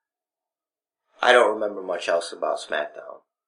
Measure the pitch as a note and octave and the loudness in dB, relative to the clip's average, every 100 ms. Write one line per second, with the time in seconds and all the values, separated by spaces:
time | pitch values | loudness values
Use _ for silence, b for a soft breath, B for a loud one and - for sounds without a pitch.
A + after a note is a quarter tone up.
0 | _ _ _ _ _ _ _ _ _ _ | _ _ _ _ _ _ _ _ _ _
1 | _ _ - B2 G#2+ A2 G#2 G2 F#2 F2 | _ _ 6 6 6 2 -4 -6 -8 -6
2 | - E2+ - E2+ D#2+ D2+ - D2+ D2 - | -2 -2 -2 -6 -4 -4 -4 -6 -6 -10
3 | - - _ _ | -18 -18 _ _